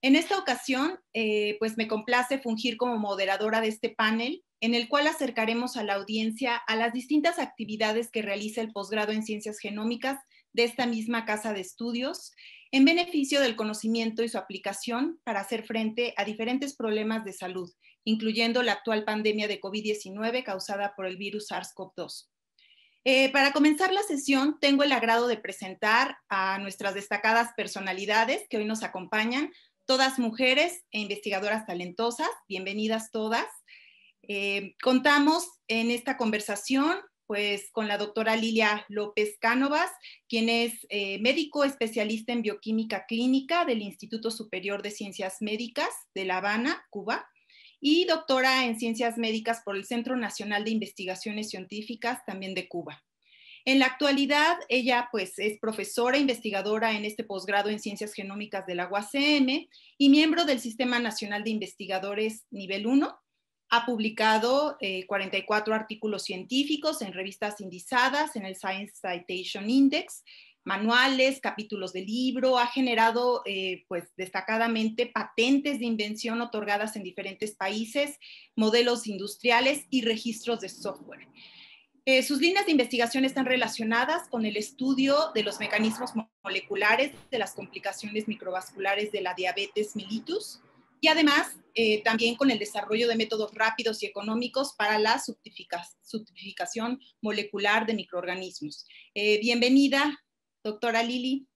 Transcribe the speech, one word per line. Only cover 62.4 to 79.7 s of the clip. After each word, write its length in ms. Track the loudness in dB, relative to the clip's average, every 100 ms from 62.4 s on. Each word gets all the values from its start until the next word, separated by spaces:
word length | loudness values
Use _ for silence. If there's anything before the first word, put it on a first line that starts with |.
| _
Nivel 340 | -12 -6 -4 2
uno. 320 | 4 2 -4 _ _ _ _ _
Ha 160 | 2
publicado, 920 | 2 -2 -2 2 4 4 4 2 2 -2
eh, 260 | -6 -6 -4
cuarenta 280 | -4 -2 -4
y 80 |
cuatro 300 | 0 -2 0
artículos 480 | -2 -2 -6 -4 -4
científicos 800 | -6 -10 -4 -2 0 0 -2 -2
en 100 | -8
revistas 480 | -8 -10 -6 -6 -6
indizadas, 760 | -12 -14 -2 2 4 2 -2 -4
en 100 | -8
el 80 |
Science 400 | -6 -6 -6 -8 -8
Citation 680 | -6 -6 -6 -8 -6 -6 2
Index, 540 | 6 6 4 -4 -16 -20 -20 -20 _
manuales, 800 | -4 -2 4 4 4 4 2 2
capítulos 520 | -6 -6 -8 -6 -6
de 100 | -6
libro, 560 | -6 -2 0 2 4 4
ha 100 | 2
generado, 720 | 2 2 4 4 4 2 0
eh, 400 | -2 -4 -4 -6 _
pues, 160 | -8 -8 -12
destacadamente 920 | -6 -6 -2 0 2 2 0 0 -2
patentes 720 | -2 -4 0 4 4 2 -2
de 60 | -2
invención 540 | -2 -2 -4 -4 -4
otorgadas 520 | -4 -4 0 0 0
en 80 | -6
diferentes 540 | -10 -8 -10 -6 -8 -4
países, 640 | -4 -2 -4 -2 -2 -6 -20 -20 -12
modelos 540 | 0 4 6 4 2 -2
industriales 800 | -8 -8 -2 4 4 4